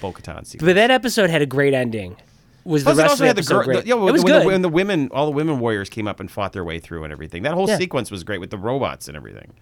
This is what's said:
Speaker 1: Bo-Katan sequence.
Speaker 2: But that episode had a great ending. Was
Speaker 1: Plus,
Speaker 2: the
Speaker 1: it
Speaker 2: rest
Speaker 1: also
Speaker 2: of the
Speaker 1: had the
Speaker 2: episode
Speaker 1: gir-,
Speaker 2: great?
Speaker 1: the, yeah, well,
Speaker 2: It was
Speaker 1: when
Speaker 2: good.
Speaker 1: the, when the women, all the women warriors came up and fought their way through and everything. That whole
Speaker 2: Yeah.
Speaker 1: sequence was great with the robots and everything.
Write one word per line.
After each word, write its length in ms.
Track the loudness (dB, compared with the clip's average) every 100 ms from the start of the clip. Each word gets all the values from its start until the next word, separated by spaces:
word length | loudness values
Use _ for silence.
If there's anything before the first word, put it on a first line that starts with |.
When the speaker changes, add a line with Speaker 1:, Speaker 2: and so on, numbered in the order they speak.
Speaker 1:
Bo-Katan 420 | -12 -10 -14 -14 -14
sequence. 220 | -2 2
Speaker 2:
But 60 |
that 160 | 4 4
episode 400 | 2 0 0 2
had 100 | 2
a 60 | 0
great 260 | 2 2
ending. 440 | 2 -2 -6 -10 -16 _ _ _ _
Was 180 | -2 0
Speaker 1:
Plus, 140 | 4 4
Speaker 2:
the 40 |
Speaker 1:
it 40 |
Speaker 2:
rest 60 | 4
Speaker 1:
also 20 |
Speaker 2:
of 40 | 4
the 80 | 4
Speaker 1:
had 80 | 2
the 40 |
Speaker 2:
episode 180 | 2 0
Speaker 1:
gir-, 40 |
Speaker 2:
great? 180 | 2 0
Speaker 1:
the, 40 | 0
yeah, 60 |
well, 140 | 2 4
Speaker 2:
It 40 |
was 100 | 4
Speaker 1:
when 80 | 6
Speaker 2:
good. 80 | 6
Speaker 1:
the, 40 | 6
when 160 | 2
the 60 | 2
women, 400 | 0 0 0 -2
all 120 | -2
the 80 | -2
women 280 | 0 -2 0
warriors 280 | -2 -2 -4
came 180 | -6 -6
up 140 | -6
and 100 | -10
fought 220 | -6 -6
their 100 | -6
way 140 | -8 -8
through 260 | -10 -10
and 80 | -10
everything. 300 | -12 -12 -6
That 100 | -4
whole 140 | 0 0
Speaker 2:
Yeah. 100 | 0
Speaker 1:
sequence 320 | -2 -4 -4
was 120 | -8
great 160 | -8 -8
with 100 | -8
the 80 | -8
robots 500 | -4 -2 -4 -6 -14
and 80 | -16
everything. 380 | -16 -18 -20 -20